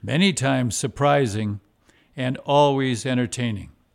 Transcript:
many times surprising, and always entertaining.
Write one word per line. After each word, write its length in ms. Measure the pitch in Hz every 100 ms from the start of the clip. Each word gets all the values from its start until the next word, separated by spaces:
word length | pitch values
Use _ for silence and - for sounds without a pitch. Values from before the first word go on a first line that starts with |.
many 320 | 104 147 196
times 420 | 139 139 131 120 -
surprising, 840 | 127 - 143 143 123 104 107 104 - _ _ _ _ -
and 220 | 127 131
always 640 | - 143 143 135 131 117 131
entertaining. 640 | 123 120 - 120 101 76 _ _